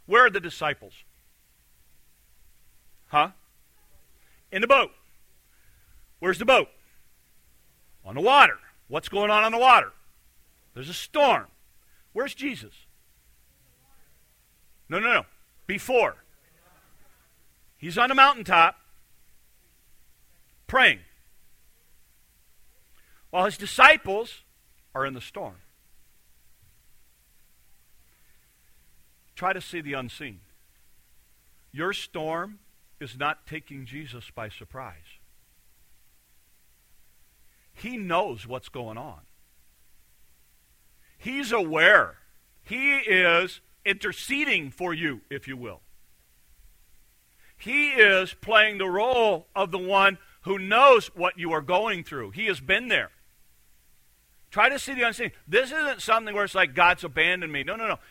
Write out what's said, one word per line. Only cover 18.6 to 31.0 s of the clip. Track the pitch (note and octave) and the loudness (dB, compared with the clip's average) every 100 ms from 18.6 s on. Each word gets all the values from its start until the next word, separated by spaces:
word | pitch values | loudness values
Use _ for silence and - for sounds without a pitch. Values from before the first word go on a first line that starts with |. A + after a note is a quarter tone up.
| E3+ - _ - _ _ _ - _ _ _ _ _ _ _ _ _ _ _ _ - | 4 2 _ -20 _ _ _ -20 _ _ _ _ _ _ _ _ _ _ _ _ -2
praying. | C4 A3+ G2 - _ _ _ - _ _ _ _ _ _ _ _ _ _ _ - _ _ - _ - - | 4 4 2 -6 _ _ _ -20 _ _ _ _ _ _ _ _ _ _ _ -20 _ _ -20 _ -20 -8
While | F3 G3+ | -2 -2
his | - | -4
disciples | G3+ - C4+ D#4 G3 G3+ A#3 - _ _ _ _ _ C3+ | -6 6 8 6 2 -6 -6 -14 _ _ _ _ _ -8
are | C3+ | -8
in | |
the | B2+ | -8
storm. | - G3+ C#3+ F#2 _ _ _ - _ _ _ _ _ _ _ _ _ - _ _ _ _ _ _ _ - _ - _ _ _ _ _ _ _ _ _ _ _ _ _ - | -16 -14 -14 -16 _ _ _ -20 _ _ _ _ _ _ _ _ _ -20 _ _ _ _ _ _ _ -20 _ -20 _ _ _ _ _ _ _ _ _ _ _ _ _ -8
Try | F3+ | -6
to | F#3+ | -6
see | - E3+ | -8 -12
the | D3 | -10
unseen. | C#3 A#2+ - C#3+ F#2 _ _ _ _ _ _ | -10 -10 -12 -16 -18 _ _ _ _ _ _